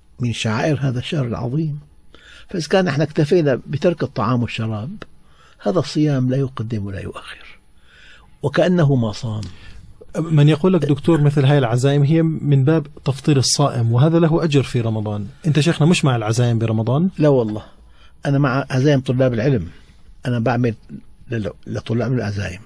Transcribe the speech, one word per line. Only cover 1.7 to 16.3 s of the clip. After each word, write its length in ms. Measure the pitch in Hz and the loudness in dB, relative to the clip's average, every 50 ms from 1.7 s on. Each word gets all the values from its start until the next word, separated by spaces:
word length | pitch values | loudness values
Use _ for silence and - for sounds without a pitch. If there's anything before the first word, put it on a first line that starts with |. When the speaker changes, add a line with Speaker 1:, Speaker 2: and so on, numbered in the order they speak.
| 143 147 - - _ - - - - - - - - - - - | -6 -8 -12 -18 _ -20 -20 -20 -20 -20 -20 -20 -20 -20 -16 -10
Speaker 1:
فإذا 200 | - 180 147 - | -8 -8 -2 0
كان 160 | 196 190 185 | 2 2 2
نحن 160 | 175 143 143 | 2 0 0
اكتفينا 600 | 160 151 - 170 151 147 190 180 151 143 123 - - | -2 0 0 0 2 2 4 2 4 2 0 -2 -4
بترك 360 | - 147 131 - 180 165 - | -6 -4 -2 0 0 0 0
الطعام 400 | 147 - - 131 101 117 127 120 | -4 -6 -4 -2 -2 0 0 0
والشراب، 600 | 117 107 - - 110 113 110 104 110 151 214 - - - - - - - - _ _ - _ - | -2 -2 -4 -6 -6 -6 -6 -6 -8 -10 -12 -14 -16 -18 -20 -20 -20 -20 -20 _ _ -20 _ -8
هذا 160 | - 208 190 165 | -4 -2 -2 -2
الصيام 520 | 143 - - 165 151 151 143 131 127 127 | -2 -2 0 0 0 2 2 0 0 0
لا 60 | 127 | 0
يقدم 500 | 139 139 127 - - 110 113 120 104 98 | 0 -2 -2 -4 -8 -8 -6 -6 -6 -6
ولا 140 | 101 95 90 | -8 -10 -10
يؤخر، 580 | 90 92 - - - - - - - - - - _ _ _ - - - - - - - - - - - - - | -10 -12 -12 -14 -16 -18 -18 -18 -20 -20 -20 -20 _ _ _ -20 -20 -20 -20 -20 -20 -20 -20 -20 -20 -20 -10 -6
وكأنه 520 | - 139 - 175 160 185 180 175 151 139 139 | -6 -2 0 2 2 2 4 4 4 4 2
ما 180 | 123 117 110 | 2 0 -2
صام. 280 | 107 - - 113 107 107 98 - - - - - - - - - - - - - - - | -4 -6 -8 -8 -8 -8 -8 -10 -14 -16 -18 -18 -18 -18 -20 -20 -20 -20 -18 -10 -8 -6
Speaker 2:
من 300 | 160 160 160 147 147 151 | -4 0 4 4 6 4
يقول 240 | 156 147 - 190 | 4 4 2 2
لك 120 | 185 165 147 | 2 2 2
دكتور 360 | 139 143 - - 175 165 151 | 0 -2 0 2 2 2 4
مثل 240 | 147 143 147 151 131 | 4 2 2 2 4
هاي 140 | 139 147 143 | 4 4 4
العزائم 440 | 127 110 117 123 127 139 143 147 | 2 2 0 2 2 2 2 2
هي 200 | 143 139 160 165 | 2 4 2 2
من 420 | 160 160 156 - - 143 143 135 131 | 2 0 -2 -2 0 2 2 4 4
باب 220 | 151 160 160 147 - - - - | 4 2 2 0 -4 -10 -8 -6
تفطير 320 | 143 131 - - 165 147 | -6 -6 -2 0 2 2
الصائم، 560 | 135 120 - - - 147 131 117 123 117 113 | 2 2 2 2 2 2 0 0 0 0 2
وهذا 260 | 117 123 143 165 165 165 | 2 4 4 4 4 4
له 260 | 170 156 160 170 165 | 4 4 2 2 0
أجر 180 | 160 143 139 | 2 2 0
في 180 | 120 - - 123 | 0 0 -2 -2
رمضان. 460 | 113 113 110 110 104 107 104 104 101 - - - - | -2 -2 -2 -4 -4 -4 -6 -6 -8 -10 -12 -4 -2
أنت 140 | 165 135 156 | 0 2 2
شيخنا 260 | 143 170 160 - 147 | 2 2 2 4 4
مش 180 | 143 135 - - | 4 4 4 2
مع 120 | 139 123 | 0 0
العزائم 420 | 113 107 107 | 0 0 0